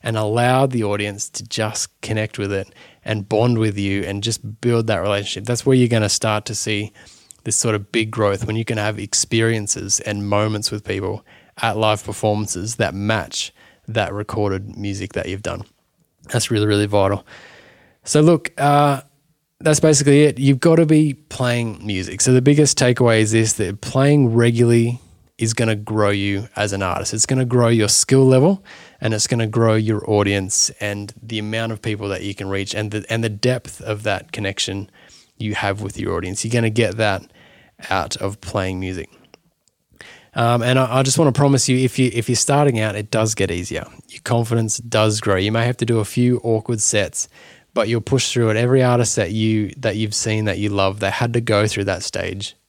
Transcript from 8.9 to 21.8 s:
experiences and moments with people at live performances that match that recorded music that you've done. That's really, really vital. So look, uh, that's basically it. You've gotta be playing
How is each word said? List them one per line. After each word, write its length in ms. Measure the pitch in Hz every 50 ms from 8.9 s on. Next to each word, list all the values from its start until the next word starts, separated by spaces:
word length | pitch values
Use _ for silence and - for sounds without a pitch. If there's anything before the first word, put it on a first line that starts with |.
| 107
experiences 1000 | 107 104 - - - - - 123 113 113 113 117 110 104 104 - - 92 98 98 -
and 280 | - 107 104 104 101
moments 440 | 101 104 104 107 110 107 104 107 -
with 120 | - 104 _
people 400 | - 98 98 98 95 101 101 _ _ - - _ _ _ -
at 160 | - 113 104
live 260 | 110 110 107 107 101 -
performances 760 | - 101 - - 107 104 104 107 104 - 90 92 107 -
that 180 | - 113 80 -
match 580 | 98 101 104 113 107 80 - - - - - _ _ - _ _ _ _
that 240 | - 110 113 101 82
recorded 640 | 95 104 107 - - 110 104 101 95 95 98 110 -
music 380 | - 101 101 98 101 95 95 -
that 160 | 95 - 85
you've 140 | 95 101 107
done. 200 | - - - - _ _ _ _ _ _ _ _ _ _ _ _ -
That's 200 | - - - -
really, 160 | 123 107 107
really 220 | 104 104 101 107
vital. 380 | 101 101 101 98 98 101 98 - _ - - - - - - - - _ _ _ _ _ _ _
So 180 | - - 151
look, 300 | 151 160 170 156 - - _ -
uh, 420 | 143 143 143 147 147 143 139 131 - _ _ _ _ _ _ _ _ _ _ _
that's 200 | - 165 151 147
basically 440 | - 156 151 135 139 147 139 147 151
it. 140 | 147 123
You've 220 | 123 139 139 139 127
gotta 260 | - 170 165 165 165
be 280 | 151 160 151 156 147 135
playing 720 | - _ _ - - 127 123 120 120 117 113 110 -